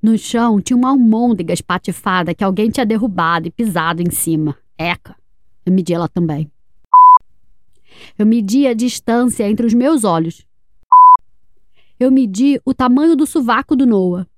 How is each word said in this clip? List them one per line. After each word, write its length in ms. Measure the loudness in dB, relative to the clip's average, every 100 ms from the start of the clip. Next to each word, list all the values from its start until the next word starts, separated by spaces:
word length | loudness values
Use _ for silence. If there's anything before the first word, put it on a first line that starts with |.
No 160 | 0 0
chão 420 | -2 -2 0 0
tinha 160 | 0 0
uma 140 | 2
almôndega 640 | 2 2 2 0 -2 -2
espatifada 800 | -6 -4 -6 -6 -6 -4 -2 -4
que 100 | -4
alguém 240 | -2 0 -2
tinha 160 | -2
derrubado 640 | -2 -2 -2 -2 -2 -2 -4
e 20 |
pisado 520 | -6 -4 -2 -2 -2
em 80 | -4
cima. 440 | -4 -2 -2 -2 -6 _ -8
Eca, 400 | -6 -6 -10 -20 _ -20 -20 -12
eu 80 | -2
medi 220 | -2 0
ela 160 | -4 -4
também. 420 | -4 -4 -4 -8 _ -20 -20 0 6 6 4 -8 -20 -20 -20 -20 -20 -20 -20 -20 -4
Eu 80 | -2
medi 400 | 0 -2 0 0
a 80 |
distância 760 | 0 -4 -4 -4 -2 -2 -2 -4
entre 160 | -2
os 80 | 0
meus 320 | 0 0 0
olhos. 400 | 0 -2 -4 -8 _ _ _ -20 _ 6 6 4 0 -20 -20 -20 -20 -20 -20 -4
Eu 140 | 0
medi 480 | 2 0 0 0 0 -2
o 80 |
tamanho 420 | -2 0 2 2 2
do 100 | 0
sovaco 480 | -2 -2 -2 -2
do 120 | 0 2
Noah. 400 | 2 0 -4 -8